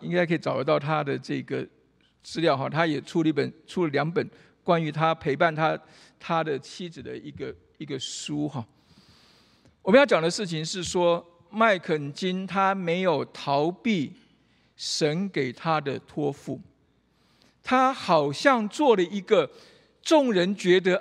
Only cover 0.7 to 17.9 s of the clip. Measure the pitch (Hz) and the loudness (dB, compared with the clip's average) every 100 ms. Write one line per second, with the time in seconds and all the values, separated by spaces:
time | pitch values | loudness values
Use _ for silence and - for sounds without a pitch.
0.7 | 151 143 151 143 131 131 139 123 131 - | 0 2 -2 -2 -4 -4 -8 -4 -6 -6
1.7 | _ _ _ _ _ - - 165 135 135 | _ _ _ _ _ -12 -2 0 2 0
2.7 | 151 170 139 - 170 156 143 127 - - | 0 0 -2 -4 0 0 0 -2 -6 -10
3.7 | 190 165 139 151 170 117 - - _ - | -4 -2 0 -2 -2 -4 -8 -20 _ 0
4.7 | 170 156 151 160 165 156 139 165 156 160 | 0 0 0 0 0 -2 2 2 2 0
5.7 | 156 - - - _ - 165 160 135 - | -2 -8 -20 -20 _ -4 -2 -2 -4 -8
6.7 | - 175 156 123 123 147 139 131 - _ | -14 -14 -12 -12 -12 -12 -12 -12 -12 _
7.7 | - 143 135 - - - 147 147 139 113 | -16 -10 -8 -8 -10 -8 -4 -4 -6 -10
8.7 | _ _ _ _ - _ _ _ _ _ | _ _ _ _ -20 _ _ _ _ _
9.7 | _ - 247 277 175 160 175 190 160 156 | _ 4 6 6 4 0 -2 -6 -6 -6
10.7 | 190 170 185 175 170 - _ _ 214 226 | -8 -4 0 2 0 -4 _ _ 0 2
11.7 | 185 - 151 143 135 185 185 190 196 190 | 2 0 -4 -4 -6 -4 -4 -4 0 0
12.7 | 196 175 175 185 139 123 - - 139 160 | 0 -2 0 0 0 -4 -8 -2 0 0
13.7 | 185 233 196 127 - _ _ _ _ _ | -2 -2 -2 -2 -8 _ _ _ _ _
14.7 | - - - 151 160 196 165 131 - 170 | -14 -8 -2 -2 -2 -4 -4 -4 -4 -2
15.7 | 156 143 120 - - 143 139 - - - | -2 -2 -8 -8 -4 -4 -4 -10 -10 -12
16.7 | _ _ _ _ _ _ _ _ _ - | _ _ _ _ _ _ _ _ _ 0
17.7 | 262 262 | 2 2